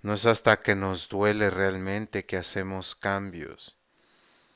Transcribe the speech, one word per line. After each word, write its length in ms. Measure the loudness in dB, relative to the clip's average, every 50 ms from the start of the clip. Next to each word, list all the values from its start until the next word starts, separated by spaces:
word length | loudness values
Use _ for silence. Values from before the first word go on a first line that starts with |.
No 140 | -2 -2 -2
es 120 | 2 4
hasta 340 | 4 4 4 6 4 4 4
que 140 | 4 0 2
nos 340 | 2 2 -2 -4 -4 -6 -6
duele 420 | -2 2 2 2 2 4 2 0
realmente 760 | 2 2 0 0 0 -2 -4 -4 -4 -4 -6 -4 -6 -6 -6
que 100 | -4 -6
hacemos 600 | -6 -4 -4 -6 -6 -6 -6 -6 -8 -8 -10 -12
cambios. 800 | _ -4 -2 -2 -2 -4 -8 -10 -12 -12 -14 -14 -18 -20 -20 _ _ _ _ _ _ _ _ _ _ _ _ _ _ _ _ _